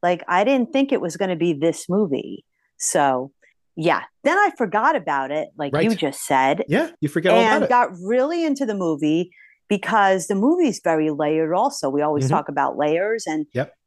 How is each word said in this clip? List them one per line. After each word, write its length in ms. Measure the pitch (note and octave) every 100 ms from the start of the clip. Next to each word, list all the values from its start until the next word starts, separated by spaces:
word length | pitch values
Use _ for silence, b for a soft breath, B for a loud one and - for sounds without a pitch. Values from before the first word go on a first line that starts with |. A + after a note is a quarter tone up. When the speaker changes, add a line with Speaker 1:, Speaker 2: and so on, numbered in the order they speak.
Speaker 1:
Like, 220 | F3 F3+ -
I 160 | F3+
didn't 280 | G#3 C4+ A#3+
think 180 | C4+ C#4
it 120 | B3+
was 160 | F3 E3+
gonna 180 | F#3+ F3
be 160 | E3+
this 340 | D3 E3 D#3 -
movie. 560 | F#3 G3+ C#3 - F#2+ _ _ _ _
So, 540 | - E3 C#3+ C3 C3+ _ b _ _ -
yeah. 280 | E3 A#2+ - _
Then 140 | C4 F4+
I 140 | G#4 -
forgot 400 | A3+ G3+ B3+ D#4+
about 340 | E3 C#3 C3+
it, 180 | D3+ - -
like 140 | C#3+
you 160 | C3+ G3
Speaker 2:
Right. 80 | G#3+
Speaker 1:
just 260 | D3 C#3
said, 400 | - C3+ C3 D#3 -
Speaker 2:
Yeah, 240 | F3 E4 -
you 60 | D3+
forget 220 | - E3+
all 60 | -
about 140 | A3+ -
Speaker 1:
and 80 |
Speaker 2:
it. 40 | -
Speaker 1:
got 220 | B3 A#3+ F#3
really 400 | F#3 A#3+ C4+ E4+
into 200 | E4 C#4
the 100 | C4
movie 580 | G3+ F3 D3+ D3+ D#3+ F3+ b b b _
because 600 | G3+ - G#3+ B3 C#4+ -
the 60 |
movie's 460 | G3 A#3 F4 D#4+ F#3+
very 280 | - D#3+ D#3
layered 420 | D3 D3+ D#3 D#3+
also. 380 | F3+ B3+ - C#3
We 100 | C#3+
always 240 | D3 D3
Speaker 2:
Mm-hmm. 100 | C3+
Speaker 1:
talk 140 | D#3+ C#3+
about 300 | D3 C3+ -
layers, 480 | D3 D#3+ G3+ A3+ F3+
and 200 | D#3 D3+
Speaker 2:
Yep. 220 | B2 B2 _